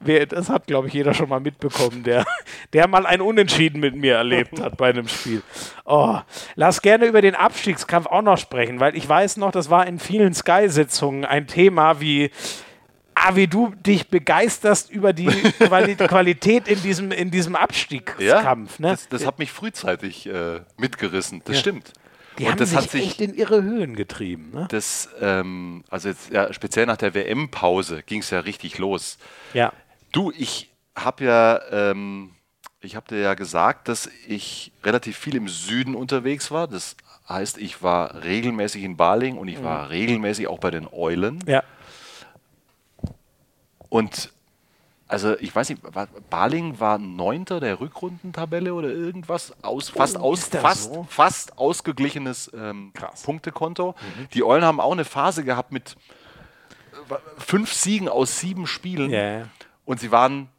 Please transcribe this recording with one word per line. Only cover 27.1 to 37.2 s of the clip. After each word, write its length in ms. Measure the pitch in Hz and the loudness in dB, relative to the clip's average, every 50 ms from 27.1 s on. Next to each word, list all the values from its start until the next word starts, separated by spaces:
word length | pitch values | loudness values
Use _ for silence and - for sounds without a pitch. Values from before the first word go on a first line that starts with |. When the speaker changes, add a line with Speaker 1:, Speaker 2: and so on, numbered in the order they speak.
| 87 | 0
Speaker 2:
W-M-Pause 880 | 101 98 - 110 131 156 139 - - - 87 90 95 95 85 85 78 - | 0 -2 -2 -2 -4 -4 -6 -6 0 2 2 2 2 0 -2 -6 -10 -8
ging's 260 | - - 107 95 - | -8 -8 -8 -6 -4
ja 100 | - 90 | -4 -4
richtig 380 | 82 95 101 - - 78 - - | -4 -4 -10 -10 -12 -14 -8 -6
los. 380 | 92 98 98 87 - - - _ - - - - - - - | -4 -4 -4 -4 -6 -10 -14 _ -20 -20 -20 -20 -20 -6 -2
Speaker 1:
Ja. 200 | 123 120 113 - _ _ _ _ _ _ _ - | 0 0 0 -2 _ _ _ _ _ _ _ -4
Speaker 2:
Du, 180 | 156 196 180 - - | -2 -2 -2 -4 -6
ich 340 | 135 - - - - _ _ _ _ _ _ | -8 -8 -8 -10 -12 _ _ _ _ _ _
hab 240 | - - 120 127 - | -6 -6 -6 -4 -2
ja, 400 | 135 127 120 117 117 113 117 - - - | 2 4 6 6 6 6 4 2 0 -4
ähm, 600 | - 104 104 101 98 98 101 101 98 98 98 92 87 _ _ _ _ _ _ - _ _ | -2 0 0 0 0 -2 -6 -10 -12 -12 -14 -18 _ _ _ _ _ _ _ -20 _ _
ich 160 | - 95 90 | -20 -16 -16
hab 140 | 107 - - | -16 -14 -10
dir 100 | 113 104 | -6 -2
ja 140 | 101 101 98 | 0 0 -2
gesagt, 560 | 92 98 85 80 85 85 113 139 - _ - | -2 -4 -4 0 2 2 2 2 0 _ -8
dass 200 | 120 - - - - 120 117 120 | -6 -6 -8 -12 -16 -20 -12 -10
ich 440 | 104 104 - - - - - - _ _ - | -10 -8 -8 -10 -12 -14 -14 -18 _ _ -2
relativ 340 | 104 110 123 - 113 107 - | 0 0 0 -2 -4 -14 -12
viel 180 | - 151 147 | -8 -6 -4
im 120 | 127 107 95 | -4 -4 -6
Süden 440 | 87 82 82 92 113 123 131 123 131 | -10 -10 -8 -6 -4 -4 -4 -4 -6
unterwegs 580 | 113 127 120 139 131 120 131 143 143 - - | -8 -6 -4 -4 -2 -2 -2 -4 -4 -6 -6
war. 160 | 147 160 170 156 | -4 -4 -6 -4
Das 280 | 110 92 - - - _ _ _ _ _ | -8 -12 -12 -12 -16 _ _ _ _ _